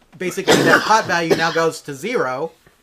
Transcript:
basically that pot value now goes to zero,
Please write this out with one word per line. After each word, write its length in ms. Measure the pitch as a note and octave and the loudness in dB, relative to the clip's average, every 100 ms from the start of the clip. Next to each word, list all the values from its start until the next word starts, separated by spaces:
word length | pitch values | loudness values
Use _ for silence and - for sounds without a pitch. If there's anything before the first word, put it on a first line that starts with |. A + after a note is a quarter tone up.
| _ - | _ -10
basically 380 | F3+ F#3 - | -8 -4 2
that 280 | - D3 - | 2 4 2
pot 220 | - A3 | 4 2
value 320 | G#3 F3 E3+ D#3 | 2 -2 0 0
now 160 | E3 | 0
goes 300 | D#3+ E3 D#3+ | 0 0 -2
to 120 | - | -12
zero, 580 | C#3 F#3 A#3+ C3 B2+ E3 - _ _ | -10 -6 -4 -2 -4 -8 -12 _ _